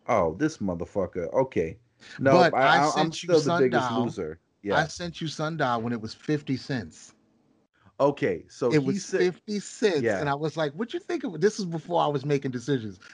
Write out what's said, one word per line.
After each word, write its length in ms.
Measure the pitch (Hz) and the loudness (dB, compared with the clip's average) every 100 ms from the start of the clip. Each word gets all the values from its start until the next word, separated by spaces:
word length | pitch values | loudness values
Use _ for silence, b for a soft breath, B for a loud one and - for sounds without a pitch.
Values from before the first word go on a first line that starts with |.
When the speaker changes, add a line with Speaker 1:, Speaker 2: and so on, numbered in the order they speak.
| - | 0
Speaker 1:
Oh, 260 | 113 82 78 | 2 2 0
this 240 | 151 - | -2 -2
motherfucker. 720 | 101 85 85 101 90 92 82 | -4 -4 -4 -4 -4 -4 -2
Okay. 440 | 123 131 104 80 78 _ _ B B | 0 0 0 -2 -6 _ _ B B
No, 120 | 135 | 4
Speaker 2:
But 220 | 180 170 | 6 6
Speaker 1:
I, 40 | - | 6
Speaker 2:
I 200 | 139 165 | 4 6
Speaker 1:
I, 80 | 151 | 4
I'm 60 | |
Speaker 2:
sent 320 | 151 160 156 | 2 -2 -2
you 120 | 170 165 | 2 4
Speaker 1:
still 220 | 147 170 | 4 4
the 60 | |
biggest 220 | 131 143 127 | 4 2 0
Speaker 2:
Sundial. 200 | 117 120 | 0 -2
Speaker 1:
loser. 340 | 107 78 80 | -4 -8 -10
Speaker 2:
I 260 | _ _ 101 | _ _ 0
Speaker 1:
Yeah. 200 | 98 156 | 0 0
Speaker 2:
sent 320 | - 175 - | -4 -10 -6
you 80 | 160 | -8
Sundial 540 | - 156 160 131 120 | -4 -6 -2 0 0
when 100 | 117 | -2
it 100 | 120 | -4
was 120 | 107 | -8
fifty 420 | - - 151 - 127 | -10 -4 -4 -2 -6
cents. 580 | - 131 82 - - _ _ _ _ _ _ b b - | -4 -6 -6 -14 -20 _ _ _ _ _ _ b b 0
Speaker 1:
Okay, 440 | 143 139 123 82 - | 0 2 -2 -2 -8
so 240 | - 123 | -4 2
Speaker 2:
It 100 | 151 | 2
Speaker 1:
he 60 | 135 | 2
Speaker 2:
was 160 | 196 | -2
Speaker 1:
said 160 | - 185 | -4 0
Speaker 2:
fifty 400 | 180 160 - 208 | 0 -2 -8 -8
cents, 440 | - - 214 160 | -8 -2 0 2
Speaker 1:
Yeah. 180 | 117 98 | 0 0
Speaker 2:
and 80 | 147 | -2
I 40 | |
was 220 | 143 156 165 | -2 -4 -4
like, 160 | 151 | -4
"What 220 | 151 233 | -4 -8
you 80 | 349 | -8
think 240 | - 349 262 | -6 -6 -6
of," 160 | 160 | 0
this 180 | 196 220 | 0 0
is 60 | 185 | -4
before 360 | 165 165 170 | -6 -2 0
I 60 | 151 | 2
was 160 | 143 | 0
making 280 | 143 143 135 | 0 -2 -2
decisions. 500 | 123 120 135 110 92 B | -6 -2 -2 -2 -12 B